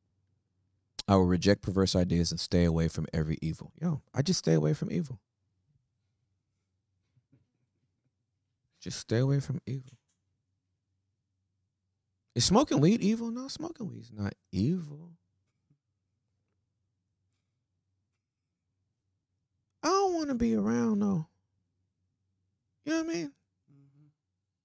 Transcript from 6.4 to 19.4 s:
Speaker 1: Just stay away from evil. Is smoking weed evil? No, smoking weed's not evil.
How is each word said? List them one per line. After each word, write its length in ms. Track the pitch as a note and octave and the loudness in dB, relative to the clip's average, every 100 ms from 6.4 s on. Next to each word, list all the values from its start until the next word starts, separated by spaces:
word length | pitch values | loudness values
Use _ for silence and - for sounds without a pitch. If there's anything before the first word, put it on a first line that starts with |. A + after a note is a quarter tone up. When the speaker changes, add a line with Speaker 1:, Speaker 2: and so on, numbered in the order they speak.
| _ _ _ _ _ _ _ _ _ _ _ _ _ _ _ _ _ _ _ _ _ _ _ _ | _ _ _ _ _ _ _ _ _ _ _ _ _ _ _ _ _ _ _ _ _ _ _ _
Speaker 1:
Just 180 | E2+ - | -14 -12
stay 200 | - A2 | -2 0
away 200 | C3+ C#3 | 2 0
from 220 | - - - | -2 -8 -8
evil. 320 | C3+ B2+ - _ _ _ _ _ _ _ _ _ _ _ _ _ _ _ _ _ _ _ _ _ _ _ - | -12 -12 -20 _ _ _ _ _ _ _ _ _ _ _ _ _ _ _ _ _ _ _ _ _ _ _ 0
Is 100 | - | 4
smoking 360 | G3+ D4+ C#4 | 4 4 4
weed 200 | D#3 A#3 | 4 4
evil? 280 | G3 A3+ A#3 | 2 0 -4
No, 180 | A#3 C4 | -8 -10
smoking 400 | - D#4+ E4 G3 | -10 -12 -10 -12
weed's 240 | A2+ A#2 | -12 -16
not 220 | G#2+ G2+ - - | -6 -6 -6 -6
evil. 600 | F#2 A2+ F#3 D3+ C#3+ E3+ E3 _ _ _ _ _ _ _ _ _ _ _ _ _ _ _ _ _ _ _ _ _ _ _ _ _ _ _ _ _ _ _ _ _ _ _ _ _ _ _ _ _ _ | -2 0 0 -6 -16 -20 -20 _ _ _ _ _ _ _ _ _ _ _ _ _ _ _ _ _ _ _ _ _ _ _ _ _ _ _ _ _ _ _ _ _ _ _ _ _ _ _ _ _ _